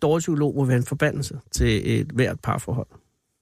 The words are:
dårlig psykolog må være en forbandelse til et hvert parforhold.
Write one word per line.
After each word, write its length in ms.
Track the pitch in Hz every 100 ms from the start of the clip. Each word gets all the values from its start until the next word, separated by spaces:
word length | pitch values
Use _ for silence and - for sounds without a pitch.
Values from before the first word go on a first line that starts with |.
dårlig 180 | 151 165
psykolog 340 | 160 147 147 139
må 80 |
være 120 | 131 123
en 80 |
forbandelse 560 | 120 143 151 147 139 147 -
til 480 | - 120 107 - 113
et 60 | -
hvert 340 | 120 107 90
parforhold. 460 | - - - - - - _ _ _ _